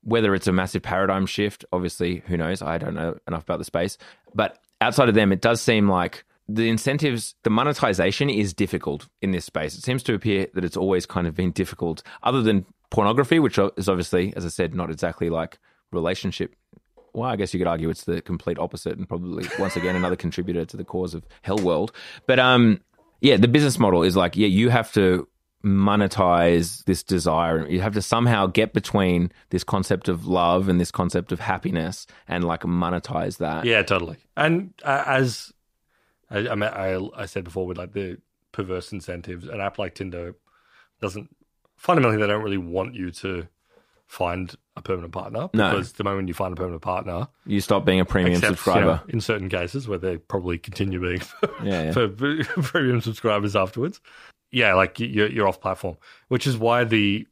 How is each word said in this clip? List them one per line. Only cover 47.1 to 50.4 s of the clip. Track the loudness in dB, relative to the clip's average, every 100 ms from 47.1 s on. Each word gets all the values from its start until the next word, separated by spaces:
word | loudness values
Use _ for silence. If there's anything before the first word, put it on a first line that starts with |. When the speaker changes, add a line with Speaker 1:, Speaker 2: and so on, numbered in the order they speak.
| -8 -8 _ -4
Speaker 1:
You | -2
stop | 2 2
being | 4 4
a |
premium | 4 4 4 4
Speaker 2:
except, | 2 2
Speaker 1:
subscriber. | 2 4
Speaker 2:
you | 4
know, | 2 -2
in | -6
certain | -2 -4 -2
cases | -4 -4 -6 -6
where | -4
they | -4 -6
probably | _ -6